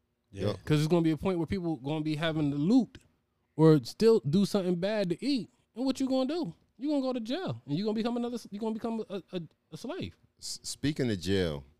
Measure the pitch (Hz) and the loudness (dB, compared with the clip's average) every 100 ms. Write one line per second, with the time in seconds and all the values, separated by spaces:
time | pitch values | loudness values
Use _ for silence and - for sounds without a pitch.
0 | _ _ _ 98 98 101 - 151 151 175 | _ _ _ -4 -4 -4 0 2 4 4
1 | 160 156 190 180 151 196 170 147 135 156 | 4 2 0 -2 -2 -2 -4 -4 -4 -4
2 | 156 151 165 156 147 143 156 254 208 - | -2 -2 -2 0 0 0 4 4 2 -6
3 | - _ _ _ _ - 160 156 113 - | -20 _ _ _ _ 4 6 6 4 2
4 | 220 226 143 180 196 208 180 175 190 214 | 4 4 4 2 2 2 0 0 0 0
5 | 190 170 240 269 160 _ _ - 269 262 | -2 -2 -2 -2 -4 _ _ -4 -2 0
6 | 262 262 262 349 220 - _ _ 277 294 | 0 0 0 -2 -4 -8 _ _ -2 0
7 | 262 254 220 302 359 113 - 147 214 220 | 0 -4 -4 -4 -4 -8 -4 -2 0 0
8 | 226 240 240 247 - 202 220 214 233 226 | -2 -2 -4 -6 -10 -6 -6 -4 -4 -6
9 | - 190 - 185 156 _ _ 160 240 359 | -6 -10 -8 -10 -10 _ _ -14 -10 -8
10 | 90 - _ _ - - - - 139 156 | -10 -12 _ _ -14 -12 -12 -4 -4 0
11 | 127 101 85 98 87 71 69 | -2 -2 0 2 2 -2 -10